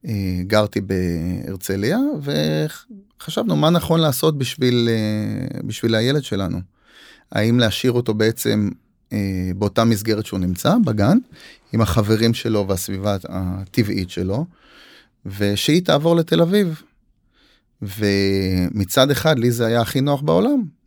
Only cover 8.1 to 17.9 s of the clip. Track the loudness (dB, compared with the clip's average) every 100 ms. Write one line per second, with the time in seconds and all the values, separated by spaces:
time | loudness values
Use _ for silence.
8.1 | 2 2 0 0 0 0 -4 _ _ _
9.1 | -4 -2 -2 -4 -2 -2 2 2 2 0
10.1 | -2 -2 -2 -2 -2 0 2 2 2 4
11.1 | 4 0 -18 -20 -20 _ 0 0 2 2
12.1 | 2 2 0 0 -2 0 -2 -4 -4 -2
13.1 | -4 -4 -6 -4 -6 -6 -2 0 -2 -4
14.1 | -4 -2 -2 -4 _ _ -20 -20 -20 _
15.1 | _ -14 -4 -2 0 2 2 2 2 2
16.1 | 2 2 2 2 2 0 -4 -14 _ _
17.1 | _ _ _ _ _ _ _ -12